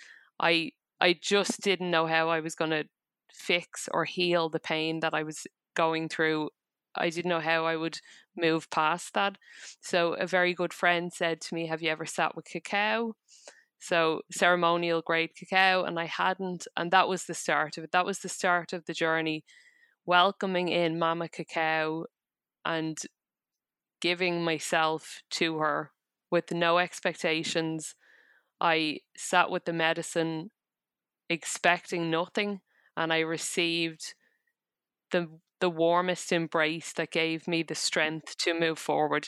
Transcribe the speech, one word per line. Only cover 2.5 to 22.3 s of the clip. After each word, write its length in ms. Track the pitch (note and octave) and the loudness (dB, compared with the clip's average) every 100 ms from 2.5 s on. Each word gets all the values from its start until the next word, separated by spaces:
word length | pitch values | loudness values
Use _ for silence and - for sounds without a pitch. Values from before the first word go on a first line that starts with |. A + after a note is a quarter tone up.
gonna 300 | - D#3+ D#3 D3+ _ _ _ _ | -4 0 0 -4 _ _ _ _
fix 560 | - - F3 - - - | -8 -2 0 -2 -10 -4
or 120 | E3 | -2
heal 440 | D#3+ F#3 F3 F3 E3 | -2 0 2 2 2
the 120 | D#3 | -2
pain 400 | - D#3 D#3+ D#3+ | -4 -2 -2 -2
that 140 | D#3+ | -2
I 80 | D#3 | -2
was 240 | D#3 D#3 - - _ | -4 -8 -14 -18 _
going 340 | - D#3+ D#3+ D#3+ | 0 0 0 -2
through. 420 | - D#3 D#3 D3+ - _ _ _ | 0 0 0 -4 -10 _ _ _
I 160 | - E3+ | -4 -4
didn't 200 | E3 F3 | -2 -2
know 100 | E3 | 0
how 240 | D#3+ E3 | 2 0
I 120 | D#3+ D#3+ | 0 -2
would 220 | D#3+ - - - _ E3+ | -4 -8 -14 -20 _ -2
move 340 | E3 D#3+ - | 0 0 0
past 440 | D#3+ D#3 F3 - | 0 0 0 -4
that. 240 | G#3+ G3 G3 - - - - | -2 -2 -4 -16 -20 -20 -18
So 340 | - F3+ E3+ | -2 2 2
a 120 | - F3 | 0 0
very 260 | F#3 F3+ | 2 2
good 200 | F3 F3 | 0 -4
friend 400 | - F3+ F3 F3 | 0 2 2 -2
said 280 | - E3+ D#3+ | -2 -2 -2
to 120 | - | -6
me, 120 | E3 E3 | -6 -4
"Have 140 | D#3+ | -2
you 100 | E3 | -2
ever 140 | D#3 | -2
sat 320 | D#3 - D#3+ E3+ | -4 -2 -2 -4
with 80 | |
cacao?" 720 | - E3+ - G3+ G#3+ A3 A#3 - _ - - - _ _ | -10 -12 -4 -2 0 0 -4 -8 _ -20 -20 -20 _ _
So 420 | - E3+ D#3+ D#3 - | 0 2 2 0 -6
ceremonial 720 | - F3 F3+ E3+ E3+ E3+ E3 | 2 4 4 4 2 0 0
grade 340 | - E3 D#3+ | 0 0 -2
cacao, 500 | - F3 F#3+ F#3+ F#3 | -8 0 4 4 4
and 140 | F3 E3+ | 0 -4
I 80 | E3 | -4
hadn't. 600 | - F#3 F#3+ F#3+ F3 - - | 0 0 0 -4 -6 -6 -6
And 140 | E3+ | 4
that 180 | F#3 F3+ | 4 4
was 160 | F#3 | 0
the 100 | - | -6
start 440 | E3 - D3+ D3+ - | -6 0 0 -2 -6
of 60 | |
it. 80 | D#3+ | -2
That 120 | F3+ | 0
was 140 | F3+ G3 | 0 -4
the 100 | F#3 | -8
start 440 | - F#3 F3 E3 | -2 2 2 0
of 120 | F3+ | -8
the 100 | E3+ | -8
journey, 500 | D#3+ E3 D#3+ D#3+ D#3 - - - _ _ _ | -2 0 2 0 -4 -8 -20 -20 _ _ _
welcoming 640 | - F3 F#3+ - G3 F3+ F3 | 2 4 4 2 -2 0 2
in 300 | F3 E3+ E3 | 2 2 2
Mama 300 | E3 E3 E3 | 0 0 -4
Cacao 760 | - E3 E3 D#3+ D#3+ D#3 D#3+ - _ _ | -8 -6 -2 0 0 0 -4 -8 _ _